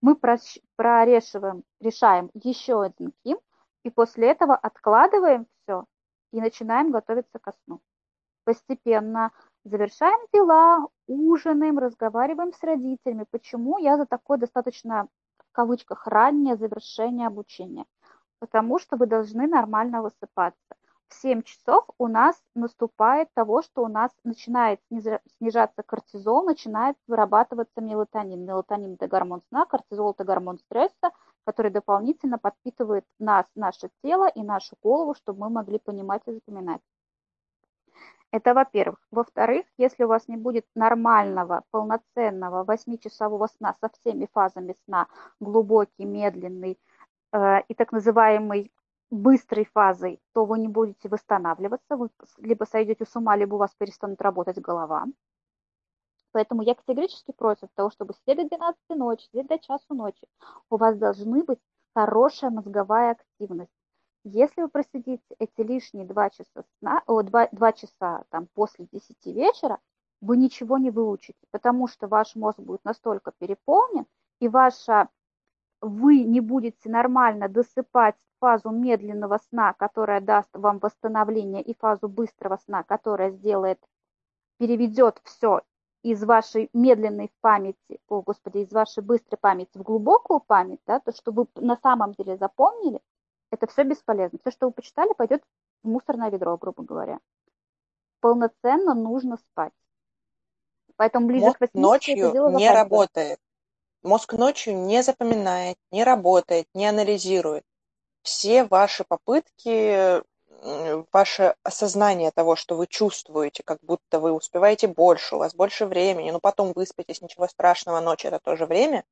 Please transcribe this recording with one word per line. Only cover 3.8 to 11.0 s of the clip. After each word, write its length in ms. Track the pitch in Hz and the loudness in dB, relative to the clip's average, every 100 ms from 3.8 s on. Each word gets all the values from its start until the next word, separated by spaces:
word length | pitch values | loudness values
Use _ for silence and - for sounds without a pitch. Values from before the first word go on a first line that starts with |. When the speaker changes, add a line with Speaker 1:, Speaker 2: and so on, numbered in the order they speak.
Speaker 1:
и 60 | 240 | -10
после 380 | - 233 - 226 | 0 0 2 2
этого 260 | 320 320 | 4 2
откладываем 920 | 269 220 _ - 220 339 415 359 254 226 _ | 2 0 _ 2 6 6 4 4 2 0 _
все 240 | - 190 196 _ _ _ _ | -8 -8 -8 _ _ _ _
и 80 | 220 | -6
начинаем 520 | 226 - 226 233 311 | -6 -6 -2 0 0
готовиться 460 | 240 - 226 240 - | -2 -2 -6 -6 -14
ко 120 | - - | -20 -20
сну. 160 | _ 339 _ _ _ _ _ _ | _ -20 _ _ _ _ _ _
Постепенно 880 | - 226 _ 262 - 220 214 220 226 _ _ _ | -4 -4 _ -8 0 0 0 -4 -4 _ _ _
завершаем 560 | 208 202 208 - 330 440 466 | -10 -4 -4 0 2 2 2
дела, 540 | 415 381 320 330 339 285 _ | 4 6 8 8 6 2 _